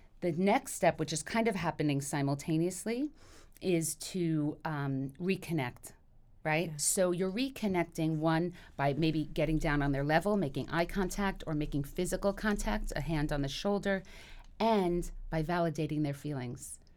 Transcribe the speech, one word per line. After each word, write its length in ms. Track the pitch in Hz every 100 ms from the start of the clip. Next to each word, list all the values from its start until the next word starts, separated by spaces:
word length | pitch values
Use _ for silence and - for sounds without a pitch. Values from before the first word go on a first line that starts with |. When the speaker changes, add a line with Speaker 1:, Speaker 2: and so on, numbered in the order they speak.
| - -
Speaker 1:
The 100 | 180
next 400 | 160 190 247 -
step, 260 | - 175 156
which 140 | 156
is 100 | 156
kind 240 | - - 220
of 80 | 190
happening 460 | 165 151 151 139
simultaneously, 1080 | 139 151 139 143 - 160 175 180 214 240 294 - - - - -
is 340 | - 170 160 -
to, 640 | - 190 170 160 147 151 165
um, 440 | 151 139 135 135 -
reconnect, 760 | 180 190 - 165 127 - - - - - - -
right? 240 | 160 156 170
Speaker 2:
Yeah. 60 | 151
Speaker 1:
So 340 | - - 180
you're 200 | 180 185
reconnecting, 840 | 190 269 269 214 180 170 - 160 160
one, 360 | 160 160 175 175 - -
by 160 | 143
maybe 320 | 139 160 156 151
getting 240 | - 151 156
down 240 | 160 143
on 100 | 143
their 100 | 135
level, 320 | 143 160 185 208
making 320 | 151 139 120
eye 160 | 156 175
contact 580 | 196 196 - 196 185 -
or 60 |
making 300 | 151 151 147
physical 480 | 139 - 180 185 196
contact, 580 | 196 214 208 - 214 214 -
a 60 |
hand 300 | 135 160 147
on 80 | 147
the 60 | 139
shoulder, 540 | - 202 202 196 190 190 - - - - -
and 520 | 220 220 180 175 175 - -
by 120 | 160
validating 600 | 156 175 170 156 151 151
their 100 | 147
feelings. 640 | 143 147 143 123 120 - - -